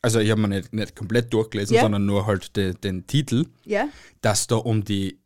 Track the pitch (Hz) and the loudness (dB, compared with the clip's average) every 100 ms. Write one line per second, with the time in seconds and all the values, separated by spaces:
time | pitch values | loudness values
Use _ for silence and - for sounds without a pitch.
0 | 123 113 107 110 107 98 - 110 101 - | 2 2 2 2 2 0 -4 -6 -8 -8
1 | 92 117 117 110 110 104 101 131 110 101 | 0 0 2 0 0 -2 2 2 4 2
2 | 101 101 101 98 - - 95 90 101 92 | 0 0 0 -2 -2 -2 -2 -2 -6 -6
3 | - 143 151 117 165 _ - 208 285 - | -2 -2 0 0 -2 _ -4 -2 -2 -6
4 | - _ 110 101 - 113 120 107 104 101 | -20 _ 0 0 0 -2 0 -2 0 -2
5 | 95 - | -2 -8